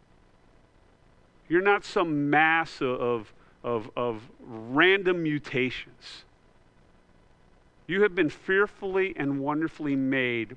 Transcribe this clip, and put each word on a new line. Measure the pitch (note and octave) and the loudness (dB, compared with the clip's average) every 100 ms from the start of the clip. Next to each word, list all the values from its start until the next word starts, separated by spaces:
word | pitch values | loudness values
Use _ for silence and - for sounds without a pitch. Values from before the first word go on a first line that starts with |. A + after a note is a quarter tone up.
| _ _ _ _ _ _ _ _ _ _ _ _ _ _ - | _ _ _ _ _ _ _ _ _ _ _ _ _ _ -2
You're | E3+ | 2
not | G3+ G3+ | 2 2
some | - G#3 E3+ D3 C#3+ | 0 -2 0 0 2
mass | D3+ D#3+ E3 D#3+ - | 4 4 2 -2 -4
of, | C3+ B2+ B2 A#2+ G#2 - - _ | -2 0 -2 -2 -6 -18 -20 _
of, | A#2+ A#2 G#2+ - | -6 -4 -4 -4
of | B2 A2 A#2 - - | -4 -4 -12 -20 -16
random | A2+ A2+ C#3 F3+ G3 F#3 F3 | -14 -2 4 6 6 2 0
mutations. | D#3 D3 - C#3 B2+ - - - - - - _ _ _ _ _ _ _ _ _ _ _ _ _ _ _ - | 0 -2 -2 -2 -2 -4 -12 -20 -20 -20 -20 _ _ _ _ _ _ _ _ _ _ _ _ _ _ _ -4
You | F#3+ | 2
have | G#3 | 2
been | F3+ D3+ | 2 0
fearfully | - - F#3+ G#3 - G3+ F#3+ F#3+ E3 | -2 0 2 2 -2 -4 0 0 -2
and | C#3 C#3 | -4 -2
wonderfully | C#3 D3 D#3+ - D3 C#3 | -2 -2 -4 -4 -2 0
made | C3 C3+ B2 A#2 G#2+ | 0 0 0 -2 -4